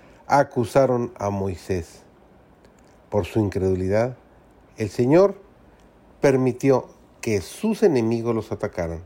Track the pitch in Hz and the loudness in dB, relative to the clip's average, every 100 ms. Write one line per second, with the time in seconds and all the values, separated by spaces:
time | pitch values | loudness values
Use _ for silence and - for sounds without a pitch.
0 | - - - 139 139 127 113 139 131 123 | -20 -14 0 2 2 -2 0 2 2 2
1 | 120 - 101 101 95 87 - 92 82 - | -4 -6 -4 -4 -4 -6 -6 -6 -6 -16
2 | - _ _ - _ _ _ _ _ - | -20 _ _ -20 _ _ _ _ _ -20
3 | - 104 87 117 101 95 95 92 92 104 | -6 -4 -2 -2 -2 0 -2 0 0 0
4 | 123 123 _ - _ _ _ - 107 - | -2 -6 _ -20 _ _ _ -8 -6 0
5 | 123 165 196 202 - _ - - - _ | 4 4 4 0 -18 _ -20 -20 -20 _
6 | _ - 143 131 127 120 139 127 - - | _ 0 2 2 0 0 2 2 0 -18
7 | _ - 120 101 - - 220 202 202 131 | _ -10 -4 -4 -4 -6 -4 2 2 2
8 | 113 117 117 113 - 104 104 - 85 82 | 0 -2 -2 -4 -4 -8 -8 -6 -6 -6